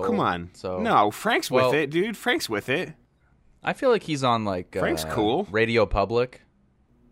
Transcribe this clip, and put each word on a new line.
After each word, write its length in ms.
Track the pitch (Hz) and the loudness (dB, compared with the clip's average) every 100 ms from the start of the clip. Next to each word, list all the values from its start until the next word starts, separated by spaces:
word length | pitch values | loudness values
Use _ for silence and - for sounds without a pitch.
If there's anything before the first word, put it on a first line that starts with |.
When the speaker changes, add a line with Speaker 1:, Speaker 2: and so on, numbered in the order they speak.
| - | 0
Speaker 1:
come 120 | 196 | 0
Speaker 2:
old, 80 | 120 | 2
Speaker 1:
on. 220 | 87 87 | 0 -6
Speaker 2:
so 260 | - 95 92 | -10 -6 -2
Speaker 1:
No, 320 | 226 143 104 | 2 4 4
Frank's 380 | - 208 294 - | 2 -2 -2 0
Speaker 2:
Well, 220 | 254 127 | 2 2
Speaker 1:
with 80 | 147 | 2
it, 100 | 147 | 0
dude. 280 | 160 214 202 | 0 -2 -2
Frank's 320 | 247 285 - | -2 -2 -2
with 180 | 101 110 | -4 -2
it. 260 | 143 170 - _ _ _ _ _ _ | -4 -4 -12 _ _ _ _ _ _
Speaker 2:
I 80 | - | -6
feel 160 | 175 262 | -2 2
like 140 | 220 | 2
he's 180 | - 143 | 0 -2
on, 200 | 131 117 104 | 2 0 0
like, 280 | 92 90 95 | -4 -4 -4
Speaker 1:
Frank's 300 | 90 80 78 | -2 -2 -4
Speaker 2:
uh, 60 | |
Speaker 1:
cool. 340 | 117 107 147 202 | 0 0 0 0
Speaker 2:
Radio 360 | 107 113 117 104 | 0 2 2 2
Public. 560 | 107 98 117 127 - _ _ _ _ _ _ _ | 2 0 0 -2 -6 _ _ _ _ _ _ _